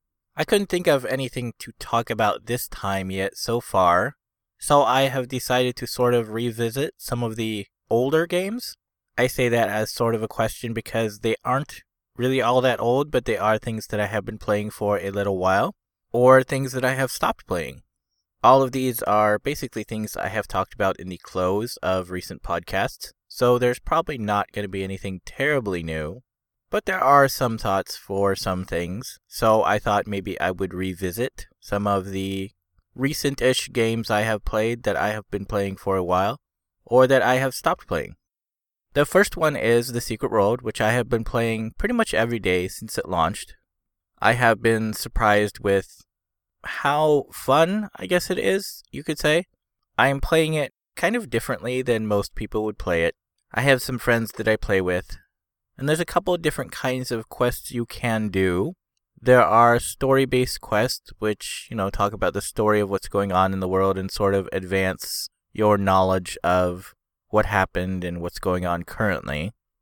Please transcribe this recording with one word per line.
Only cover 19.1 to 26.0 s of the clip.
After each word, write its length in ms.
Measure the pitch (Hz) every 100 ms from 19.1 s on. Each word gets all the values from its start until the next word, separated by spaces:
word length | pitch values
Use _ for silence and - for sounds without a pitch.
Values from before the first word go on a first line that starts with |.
| 104 107 104
basically 460 | - 147 127 113
things 320 | 104 110 107 -
I 120 | 95
have 200 | 107 -
talked 240 | 92 95
about 260 | - 98 -
in 120 | 90
the 80 | 87
close 580 | - 92 90 101 120 -
of 320 | 90 92 90
recent 320 | 90 - 87
podcasts, 720 | - 85 - 95 120 - - _ _
so 300 | - 123 123
there's 220 | 123 123
probably 360 | - 160 170 139
not 360 | 104 104 -
gonna 160 | - 101
be 160 | 95
anything 360 | 95 95 101 92 -
terribly 560 | - 139 143 101 90
new, 400 | 80 78